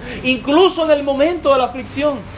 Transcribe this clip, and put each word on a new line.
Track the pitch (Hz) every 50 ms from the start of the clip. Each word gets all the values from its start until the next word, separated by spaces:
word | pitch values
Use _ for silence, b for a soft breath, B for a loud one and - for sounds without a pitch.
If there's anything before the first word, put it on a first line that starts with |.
| B B B B B
incluso | 254 262 220 - 269 294 339 381 370 370 339 320
en | 311
el | 302 285
momento | 277 277 269 269 294 330 359 320 - 285 277
de | 262
la | 254
aflicción. | 240 254 262 233 - - 269 294 294 277 220 175 - -